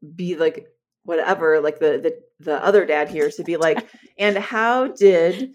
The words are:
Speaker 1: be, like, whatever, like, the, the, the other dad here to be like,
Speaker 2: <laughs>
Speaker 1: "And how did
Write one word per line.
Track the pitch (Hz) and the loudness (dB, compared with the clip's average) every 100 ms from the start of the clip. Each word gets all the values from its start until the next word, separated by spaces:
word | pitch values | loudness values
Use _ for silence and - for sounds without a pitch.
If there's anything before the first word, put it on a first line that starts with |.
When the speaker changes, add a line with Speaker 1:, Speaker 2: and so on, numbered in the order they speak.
| 151 165 | -20 -10
Speaker 1:
be, | 180 | -8
like, | 160 160 - - _ _ _ | -2 -2 -2 -12 _ _ _
whatever, | 160 165 - 185 160 156 | -6 -4 -2 0 2 2
like, | 151 151 | 0 0
the, | 156 135 | 0 0
the, | 165 165 _ _ | -4 -6 _ _
the | 151 147 | -6 -2
other | 185 202 | 2 2
dad | 156 151 147 | 2 0 -2
here | 156 147 | -2 -2
to | - | -4
be | 165 165 | -6 0
like, | 160 160 - - | 0 0 -6 -18
Speaker 2:
<laughs> | _ - | _ -4
Speaker 1:
"And | 208 196 | -2 -2
how | 208 220 226 254 254 | -4 -2 0 0 -2
did | - 196 175 170 185 262 | 4 4 6 2 0 -8